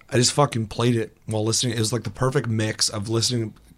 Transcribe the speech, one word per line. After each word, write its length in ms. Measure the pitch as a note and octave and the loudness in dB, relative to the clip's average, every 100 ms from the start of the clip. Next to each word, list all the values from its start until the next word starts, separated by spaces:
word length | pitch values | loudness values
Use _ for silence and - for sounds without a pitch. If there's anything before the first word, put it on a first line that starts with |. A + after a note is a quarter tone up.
| - | -2
I 60 | C#3 | 2
just 160 | B2 | 2
fucking 340 | - C#3+ A#2 G#2+ | 4 2 2 -4
played 300 | - B2 A#2 | 0 2 2
it 200 | G#2+ _ - | -2 _ -6
while 180 | G#2+ | -2
listening. 300 | G#2+ A2+ B2+ | 0 0 0
It 40 | A2+ | 0
was, 140 | G#2+ | -2
like, 100 | A#2 | -2
the 80 | G#2+ | -4
perfect 380 | - C3 C#3 A#2 | -2 0 0 0
mix 400 | A2 G#2+ - - | 0 0 0 -2
of 200 | G#2+ G#2 | -2 -2
listening, 460 | A2+ A2+ B2 G#2+ - - | 0 0 -2 -4 -8 -20